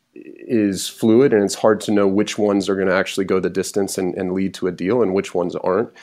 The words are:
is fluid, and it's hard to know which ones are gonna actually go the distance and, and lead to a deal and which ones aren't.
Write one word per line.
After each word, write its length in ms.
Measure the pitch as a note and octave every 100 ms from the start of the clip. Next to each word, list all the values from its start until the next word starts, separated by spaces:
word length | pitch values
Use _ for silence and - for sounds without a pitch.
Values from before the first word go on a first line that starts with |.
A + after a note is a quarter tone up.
| _
is 720 | - - - - A#2 G2+ F#2 -
fluid, 460 | - A2+ A2+ C#3
and 100 | A2
it's 120 | G2
hard 260 | - A2+ G#2+
to 100 | -
know 160 | G2+ G2+
which 300 | F#2+ G#2 -
ones 320 | G#2 G2+ F#2+
are 80 | G2
gonna 180 | F#2+
actually 300 | F#2 F#2+ -
go 160 | F#2+ F#2+
the 80 | F2+
distance 480 | F2+ F#2 G2+ G2 -
and, 180 | F#2 F#2
and 160 | F#2
lead 200 | F#2 F#2+
to 120 | - F#2
a 60 |
deal 300 | F2 F2+ B2
and 120 | G2+
which 200 | F#2+ F#2+
ones 220 | F2+ F2 E2
aren't. 340 | - F#2 A#2 -